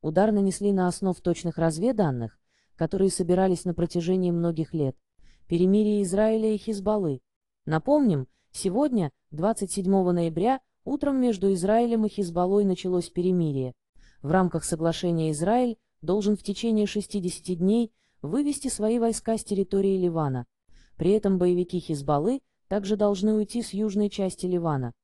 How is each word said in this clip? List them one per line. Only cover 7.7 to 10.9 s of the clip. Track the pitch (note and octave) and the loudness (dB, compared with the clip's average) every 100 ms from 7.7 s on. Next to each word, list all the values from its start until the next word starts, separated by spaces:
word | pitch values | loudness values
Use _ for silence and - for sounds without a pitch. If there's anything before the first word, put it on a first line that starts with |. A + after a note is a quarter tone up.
| D#3+ - D4+ C4 D3 B2+ _ _ | -2 2 2 4 0 -4 _ _
сегодня, | - G3 G3 D4 A#3+ D3+ _ _ | -6 -2 0 0 0 -2 _ _
двадцать | D3+ F#3+ A3+ F#3+ | -4 -2 -2 -4
седьмого | - F#3 G3 F3+ | -4 2 2 4
ноября, | F3 E3+ D#3+ G#3+ C4 _ _ | 2 0 0 0 0 _ _
утром | - | -6